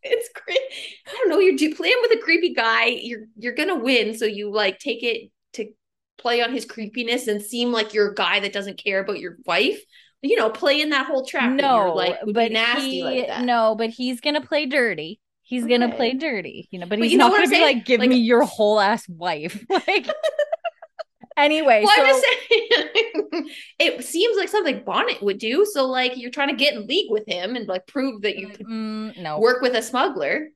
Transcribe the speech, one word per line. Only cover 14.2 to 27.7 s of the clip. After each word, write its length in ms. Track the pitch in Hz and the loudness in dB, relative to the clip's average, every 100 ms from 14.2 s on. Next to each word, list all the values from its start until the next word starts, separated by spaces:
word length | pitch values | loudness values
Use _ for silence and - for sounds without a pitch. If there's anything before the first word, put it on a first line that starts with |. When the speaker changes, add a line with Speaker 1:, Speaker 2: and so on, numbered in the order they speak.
| 302 294 | -2 -4
Speaker 2:
play 240 | - 302 302 | -2 -4 0
dirty. 540 | 285 240 165 156 202 _ _ | 0 0 -2 -8 -14 _ _
He's 220 | _ 247 233 | _ -6 0
gonna 200 | 240 240 | 2 2
Speaker 1:
Okay. 80 | 233 | 0
Speaker 2:
play 180 | 233 262 | -2 -2
dirty, 520 | 311 226 170 - - | -4 -4 -8 -14 -16
you 80 | 185 | -14
know, 80 | 175 | -6
but 100 | 208 | 0
Speaker 1:
But 60 | 233 | 4
Speaker 2:
he's 60 | |
Speaker 1:
you 40 | 359 | 6
know 60 | 240 | 6
Speaker 2:
not 60 | |
Speaker 1:
what 100 | 415 | 6
I'm 80 | 349 | 4
Speaker 2:
gonna 40 | 349 | 4
be 60 | |
Speaker 1:
saying? 140 | 320 269 | 4 2
Speaker 2:
like, 80 | 214 | 2
"Give 140 | 240 | 4
Speaker 1:
Like 100 | 247 | 4
Speaker 2:
me 80 | 254 | 4
your 260 | 226 240 | 4 4
whole 360 | 285 - 208 214 | 4 2 2 4
ass 280 | 202 220 - | 4 0 -4
wife." 560 | 165 175 156 156 202 - | -8 -4 -4 -6 -10 -2
<laughs> 180 | 370 - | -2 0
Like, 200 | 392 - 605 622 - 587 640 698 _ - _ - _ - - | -2 -2 -4 -4 -2 -4 -4 -8 _ -20 _ -18 _ -8 2
anyway, 460 | 294 311 302 226 214 | 2 4 4 6 6
Speaker 1:
Well, 80 | 427 | 6
I'm 100 | 539 | 6
Speaker 2:
so 60 | |
Speaker 1:
just 140 | 523 494 480 - | 4 4 0 2
saying, 1000 | 453 - 320 - - - 311 - 349 - - - | 0 4 0 2 -2 -2 -4 -6 -6 -8 -14 -20
<laughs> 100 | _ | _
it 240 | 330 - | -2 -2
seems 320 | 254 330 453 403 | -6 0 2 2
like 120 | 349 | 0
something 340 | 427 339 208 | 0 0 -2
Bonnet 380 | - 190 466 - | -2 -2 -2 -2
would 160 | 202 196 | -2 -2
do. 280 | 220 262 415 | -2 2 2
So, 200 | 349 262 | 2 -2
like, 280 | 254 254 254 | 0 -2 -4
you're 140 | 240 | -10
trying 180 | 269 277 | -4 -2
to 60 | 247 | 0
get 180 | - | -2
in 140 | 233 202 | -4 -4
league 240 | 320 269 | -4 -2
with 160 | 214 214 | -4 -4
him 280 | 180 185 247 | -8 -6 -8
and, 120 | |
like, 180 | 202 | -6